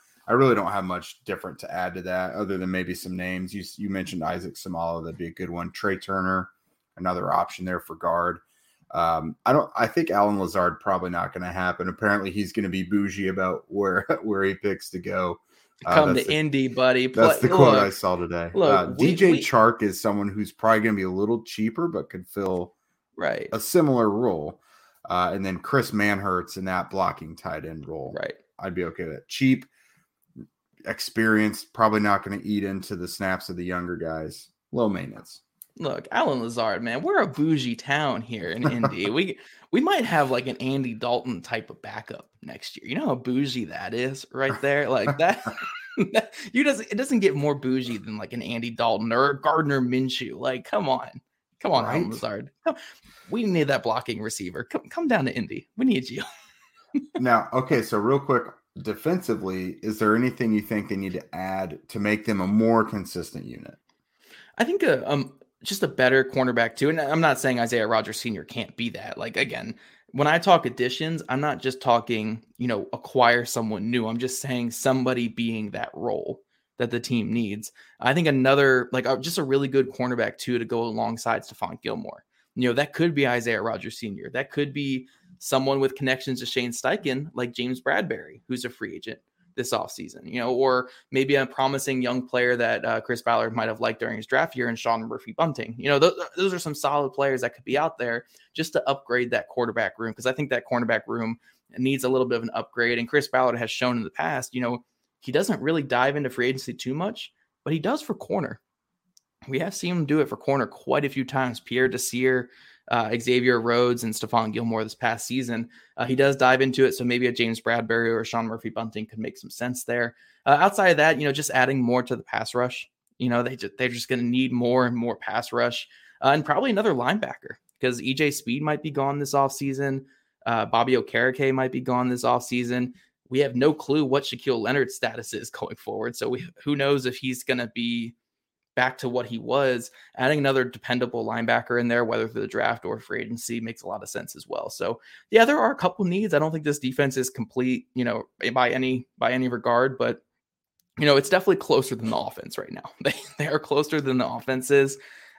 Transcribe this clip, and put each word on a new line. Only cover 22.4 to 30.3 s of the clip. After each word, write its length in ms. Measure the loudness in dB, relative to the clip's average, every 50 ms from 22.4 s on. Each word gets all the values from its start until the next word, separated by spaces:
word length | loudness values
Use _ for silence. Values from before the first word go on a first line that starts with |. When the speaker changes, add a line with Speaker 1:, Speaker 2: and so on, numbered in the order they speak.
| -2 0 0 -2 -4 -6 _ _ _ _ _ _ _ _ _
Speaker 2:
Right. 340 | -4 -2 -2 -2 -2 -4 -6 -6
Speaker 1:
a 80 | -6
similar 480 | -2 2 4 4 6 6 4 4 4 4
role. 540 | 2 2 2 0 0 -2 -4 -6 -10 -12 _ _ _ _ _ _ _ _ -8 -2
Uh, 220 | 0 0 2 0 0
and 100 | -2 -2
then 140 | -4 -4 -6
Chris 320 | -2 0 2 2 2 2
Manhertz 680 | 0 2 2 2 2 0 0 -2 -2 -2 -2 -6 -8
in 80 | -8 -4
that 220 | -4 -2 -2 -4 -2
blocking 480 | -2 0 0 0 -2 -4 -8 -16 -14
tight 300 | -12 -10 -8 -8 -8 -8
end 200 | -10 -12 -12 -12
role. 280 | -10 -10 -10 -10 -10 -8 -8
Speaker 2:
Right. 140 | -8 -8 -10 -12 _ _ _ -12
Speaker 1:
I'd 160 | -10 -8 -4
be 100 | -4 -4
okay 200 | -4 -6 -8 -8
with 100 | -8 -10
that. 140 | -12 -12 -12
Cheap, 380 | -2 2 4 4 4 2 0 -6 _ _ _ _ _ _ _ _ _ _ _ _